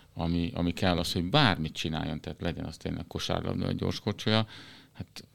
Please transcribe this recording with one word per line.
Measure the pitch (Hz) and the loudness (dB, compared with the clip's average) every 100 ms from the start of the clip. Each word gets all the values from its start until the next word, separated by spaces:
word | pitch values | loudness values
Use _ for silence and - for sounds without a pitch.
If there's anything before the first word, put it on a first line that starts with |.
| - | -18
ami, | - 82 85 85 | -4 0 2 2
ami | 87 87 | 0 0
kell | 82 92 85 | 2 2 2
az, | 85 | 2
hogy | 92 | 0
bármit | 87 147 131 80 78 | 2 4 4 4 0
csináljon, | - 85 80 78 78 | -2 -4 -2 -2 -4
tehát | - - | -6 -4
legyen | 87 80 | -4 -2
az | 78 80 | -6 -6
tényleg | 82 80 82 | -6 -6 -6
kosárlabda | - - 87 90 92 | -6 -2 0 0 -2
vagy | 90 92 | 0 0
gyorskocsolya, | 92 - - 101 - 110 110 - - - - - | 0 -2 -2 -2 2 4 2 -4 -18 -20 -20 -14
hát | - - - | -14 -14 -18